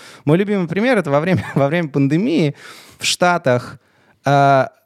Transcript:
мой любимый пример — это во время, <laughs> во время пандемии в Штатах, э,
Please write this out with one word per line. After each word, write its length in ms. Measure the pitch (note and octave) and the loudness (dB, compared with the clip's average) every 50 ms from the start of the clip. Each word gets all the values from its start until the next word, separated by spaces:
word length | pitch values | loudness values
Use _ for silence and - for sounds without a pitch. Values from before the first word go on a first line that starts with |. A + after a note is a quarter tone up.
| - - - - - | -20 -20 -20 -6 -2
мой 120 | C#3+ D#3 | 0 0
любимый 300 | F3+ G#3 G3 G#3 G3 F3 | 2 0 0 -2 -4 -4
пример — 300 | D#3+ E3 F#3+ A3+ C4 B3+ G3+ | -4 -4 -2 0 0 0 0
это 100 | D#3+ D3+ | 0 0
во 100 | C#3 D3 | 0 0
время, 220 | D#3+ F#3 F3+ G#2+ - - | 0 0 -2 -2 -4 -4
<laughs> 60 | - | -2
во 120 | D3 C#3 B2+ | -2 0 0
время 180 | E3 F3 E3+ C#3 | 0 -2 -4 -2
пандемии 640 | C3+ C#3+ C#3 C3+ D3+ E3+ A3 C4+ E4 C4 D#3+ C#3+ - - - - - - - - - - | -2 0 0 0 0 0 0 0 0 0 0 -2 -4 -6 -14 -20 -20 -20 -20 -20 -14 -8
в 60 | - | -6
Штатах, 720 | - - - F3 F3+ F3 E3+ - C3 B2 B2 - - - - _ _ _ _ _ _ _ _ - | -6 -2 0 0 0 0 0 0 0 0 0 -2 -8 -18 -20 _ _ _ _ _ _ _ _ -2
э, 400 | C#3 C#3+ C#3+ C#3 C#3 C#3 C3+ B2+ - - _ _ | 2 2 4 4 4 4 4 2 -2 -6 _ _